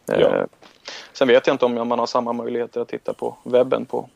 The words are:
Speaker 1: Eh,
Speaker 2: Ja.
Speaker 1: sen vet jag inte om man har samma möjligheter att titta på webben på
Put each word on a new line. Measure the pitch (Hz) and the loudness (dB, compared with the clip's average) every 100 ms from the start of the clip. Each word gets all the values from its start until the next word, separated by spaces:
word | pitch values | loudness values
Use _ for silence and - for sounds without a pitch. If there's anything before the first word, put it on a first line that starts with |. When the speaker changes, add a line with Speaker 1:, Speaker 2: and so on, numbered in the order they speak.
| - | -4
Speaker 1:
Eh, | 50 | 2
Speaker 2:
Ja. | - 50 50 _ - _ - - - | 2 2 -2 _ -20 _ -18 -18 -16
Speaker 1:
sen | - 135 | -2 4
vet | 123 147 | 4 4
jag | |
inte | 139 | 2
om | 123 120 117 | 0 0 -2
man | 120 | -2
har | 117 | 0
samma | 131 120 | -2 -2
möjligheter | 120 117 117 117 120 | -4 -4 -6 -6 -6
att | 117 | -6
titta | 120 - | -6 -8
på | - 120 123 | -8 -8 -10
webben | - 123 131 123 | 0 2 4 0
på | 120 120 - | -2 -6 -8